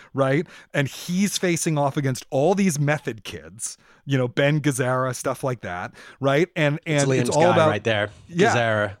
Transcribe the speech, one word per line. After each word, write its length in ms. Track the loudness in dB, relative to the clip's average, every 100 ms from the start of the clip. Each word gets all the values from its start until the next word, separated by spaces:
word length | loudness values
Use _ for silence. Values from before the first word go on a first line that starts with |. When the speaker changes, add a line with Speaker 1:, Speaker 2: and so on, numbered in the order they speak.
| -8
Speaker 1:
right? 340 | -2 0 0 -2 -10 -8
And 120 | -4 -4
he's 520 | -6 -6 -2 0 0
facing 400 | -2 0 0 0
off 180 | 0 0
against 300 | -2 -4 -4
all 260 | 0 2
these 240 | 2 2 0
method 460 | 0 -2 -4 -10
kids, 540 | -12 -14 -14 -12 -12 -12 _ _ -2
you 120 | 0
know, 80 | 0
Ben 320 | 0 2 2
Gazzara, 540 | 0 0 0 0 -2
stuff 300 | -4 -6 -4
like 160 | -6 -6
that, 320 | -8 -8 -10 -14 -20 -4
right? 280 | 0 2 2 0
And, 220 | 0 0
and 180 | -2 0
Speaker 2:
It's 20 | 2
Liam's 180 | 2 2
Speaker 1:
it's 80 | 4
all 60 |
Speaker 2:
guy 80 | 4
Speaker 1:
about 160 | 6 4
Speaker 2:
right 140 | 2
there. 260 | 0 0 -2 -6 -6
Speaker 1:
Yeah. 260 | 0 2
Speaker 2:
Gazzara. 420 | 4 2 2 -2 -4